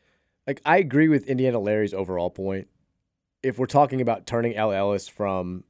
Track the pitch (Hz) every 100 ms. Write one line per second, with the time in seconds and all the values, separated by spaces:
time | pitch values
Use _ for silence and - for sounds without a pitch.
0 | _ _ _ _ - 139 147 180 160 135
1 | 160 143 139 127 131 117 101 107 104 95
2 | 92 90 90 92 95 95 - _ _ _
3 | _ _ _ _ 131 120 127 143 143 131
4 | 117 104 - 117 117 107 107 98 101 98
5 | - - 101 92 90 90